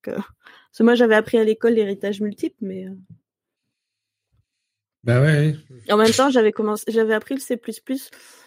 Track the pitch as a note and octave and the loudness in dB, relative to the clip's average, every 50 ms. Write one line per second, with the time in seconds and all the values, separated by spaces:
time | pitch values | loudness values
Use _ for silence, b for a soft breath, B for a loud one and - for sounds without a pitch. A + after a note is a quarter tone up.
0 | - - - - G3+ - _ _ _ - - - _ _ _ - A3+ A#3 A#3+ A#3 | -14 -12 -10 -10 -12 -12 _ _ _ -20 -20 -20 _ _ _ 2 2 4 4 4
1 | B3 A3+ A3 G#3+ A3 - - A3+ A3 A3 G#3+ - - A#3 A#3 A3+ G#3 G3 G3+ G3+ | 4 4 4 2 2 0 0 0 2 0 0 0 0 0 0 0 -2 -2 -4 -6
2 | - G3+ G#3 G3 G#3+ G#3 G3+ - - D#4+ - - G#3+ F#3+ F#3+ F#3 F#3+ F#3+ F#3+ F#3+ | -6 -8 -6 -6 -8 -8 -8 -8 -10 -10 -10 -10 -12 -12 -12 -12 -14 -16 -16 -20
3 | F#3+ - - - _ _ _ _ _ _ _ _ _ _ _ _ _ _ _ _ | -20 -20 -20 -20 _ _ _ _ _ _ _ _ _ _ _ _ _ _ _ _
4 | _ _ _ _ _ _ _ _ _ _ _ _ _ _ _ _ _ _ _ _ | _ _ _ _ _ _ _ _ _ _ _ _ _ _ _ _ _ _ _ _
5 | - A#2+ A#2+ B2+ C#3 D#3 D3+ D3 D3 D#3 D3 - - _ - - - - G#3 G#3+ | -2 0 2 2 2 2 2 2 0 0 -2 -6 -10 _ -20 -14 -4 0 2 4
6 | D4+ - A3 - - C#4+ B3+ B3 A3 G#3+ - - G#3+ G#3+ G#3+ G#3 - - A3 A3+ | 4 4 4 4 2 2 2 2 2 2 0 -2 -4 -4 -4 -6 -6 -4 -2 0
7 | A3 A3 A3 A3 - - C#4 C4+ - - B3+ A#3 - - - - _ - C4 C4+ | 0 0 0 -2 -4 -6 -10 -10 -8 -8 -8 -8 -8 -10 -14 -12 _ -8 -8 -8
8 | - - b b b b b b b | -10 -12 b b b b b b b